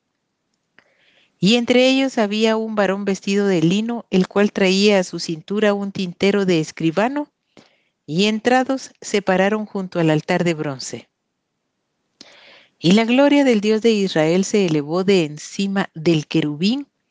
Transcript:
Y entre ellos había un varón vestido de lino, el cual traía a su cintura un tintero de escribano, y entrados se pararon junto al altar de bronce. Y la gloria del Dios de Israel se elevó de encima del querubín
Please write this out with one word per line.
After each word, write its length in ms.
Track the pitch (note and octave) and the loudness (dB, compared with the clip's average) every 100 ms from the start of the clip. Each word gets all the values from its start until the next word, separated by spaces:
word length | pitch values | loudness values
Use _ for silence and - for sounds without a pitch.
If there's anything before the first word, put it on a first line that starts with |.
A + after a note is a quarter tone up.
| _ _ _ _ _ _ _ _ _ _ _ _ _ _ | _ _ _ _ _ _ _ _ _ _ _ _ _ _
Y 160 | F3+ A#3+ | 2 2
entre 340 | A#3 B3 B3+ | 2 4 4
ellos 260 | C4 C4+ B3 | 2 0 0
había 400 | G#3 G#3+ A3 A3 | -2 0 0 0
un 180 | A3 | -2
varón 300 | G#3+ F#3+ G3 | -2 0 0
vestido 420 | G3+ F#3+ - G3+ G3+ | -4 -4 -2 0 0
de 140 | F3+ | 2
lino, 460 | D#3+ G3 A3+ A#3+ - | 2 0 -2 -8 -2
el 200 | F#3 F#3 | 0 0
cual 220 | G3 G#3 | 0 0
traía 480 | - F#3+ F#3+ G#3 G3 | 2 0 4 4 2
a 60 | |
su 140 | F3+ E3+ | 0 -6
cintura 560 | - D#3+ - G3+ G#3 | -8 -8 -6 0 0
un 180 | G3+ G3+ | 0 -4
tintero 540 | G3 F#3 F3 G3 G3+ F#3+ | -6 -8 -2 0 2 2
de 120 | E3+ | 0
escribano, 720 | D#3 - E3 D#3 A3+ C#4+ D4 _ _ - _ _ _ _ - | -2 -4 -2 0 -2 -2 -10 _ _ -20 _ _ _ _ -8
y 200 | D#3 G#3 | -2 0
entrados 680 | A3 B3 B3+ C4 C4+ - _ | 0 0 0 0 -4 -8 _
se 180 | - G#3 | -6 -4
pararon 460 | G3 F#3 G3 G#3+ G#3 | 0 0 2 -2 -6
junto 340 | G3+ F#3 F3 | -8 -6 -2
al 80 | E3 | 0
altar 340 | D#3 - F3+ | 0 0 -2
de 120 | F3 | 0
bronce. 560 | D#3 D#3 C3+ - A#2 - _ _ _ _ _ _ _ _ _ _ _ - - - - _ _ | -2 -6 -8 -12 -14 -16 _ _ _ _ _ _ _ _ _ _ _ -20 -20 -20 -20 _ _
Y 140 | D#3+ | 2
la 120 | G#3 | 2
gloria 400 | A3+ B3+ C#4+ C#4+ | 4 2 4 4
del 160 | C#4 A3 | 4 2
Dios 220 | G#3 A3 | 2 2
de 100 | A#3 | 2
Israel 540 | G#3+ F#3+ E3 D#3 F3+ G3 | 2 0 0 2 2 0
se 180 | G#3+ | 0
elevó 400 | F#3 D#3 C#3+ F3 | 0 0 -2 -2
de 220 | F#3+ G3 D#3 | 2 2 0
encima 640 | D3 - - G3 G3 F#3+ | -6 -14 -8 -4 -2 -4
del 340 | E3 D#3+ D#3+ D3 | -4 0 0 0
querubín 600 | E3 D3 D3 F#3+ C4 C#4 _ _ | -2 -2 -2 -2 -2 -8 _ _